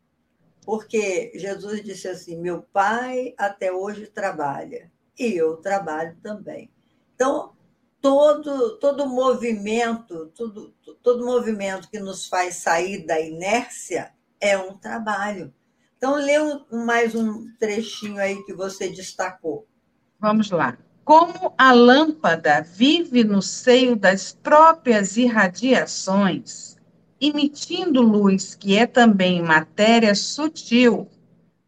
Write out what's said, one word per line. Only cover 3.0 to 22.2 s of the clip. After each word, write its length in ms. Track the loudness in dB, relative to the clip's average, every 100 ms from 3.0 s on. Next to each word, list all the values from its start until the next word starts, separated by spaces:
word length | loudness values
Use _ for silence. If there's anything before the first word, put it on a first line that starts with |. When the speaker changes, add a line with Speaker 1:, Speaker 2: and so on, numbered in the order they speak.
| -4 -8 -8 -6
Speaker 1:
até 340 | -6 -4 -6
hoje 360 | -6 -8 -10 -14
trabalha, 840 | -8 -8 -6 -8 -8 -12 -18 -20 _ _ -8
e 160 | -4
eu 220 | -2 -2 -2
trabalho 600 | -4 -4 -4 -8 -10 -12
também." 480 | -16 -14 -14 -18 -20 _ _ _ _ -4
Então, 380 | -2 -2 -8 _ _ _ _ _
todo, 760 | 2 4 4 4 -2 -4 -4 0
todo 300 | -2 0 -2
movimento, 1200 | 0 0 0 -2 -4 -4 -2 -2 -4 -10 -16 -14 -12
todo, 380 | -14 -14 -20 _ -20 -4
todo 240 | 0 0 0
movimento 640 | -2 -2 -4 -6 -8 -10
que 100 | -14
nos 280 | -12 -12 -6
faz 300 | -4 -4 -4
sair 480 | -2 -2 -2 -6 -4
da 140 | -4
inércia 920 | -4 -8 -2 -2 -4 -14 -8 -8 -8 _ _ _
é 180 | -2 -2
um 180 | -4 -14
trabalho. 760 | -12 -10 -6 -6 -6 -8 -14 _ _ _ _ _
Então, 180 | -2 -2
lê 240 | 0 0
um, 260 | 0 -6 -10 -6 -2
mais 280 | 0 0
um 380 | -2 -4 -6 -14 -6
trechinho 600 | -4 -4 -8 -10 -12 -6
aí 240 | -6 -6
que 100 | -12
você 360 | -10 -10 -8 -10
destacou. 760 | -10 -12 -8 -8 -8 -10 -10 -14 _ _ _ _ _
Speaker 2:
Vamos 300 | 0 0 0
lá. 280 | -2 -4 -6 _ _
Como 500 | 4 6 6 0 -6 4
a 140 | 6
lâmpada 920 | 8 8 6 4 0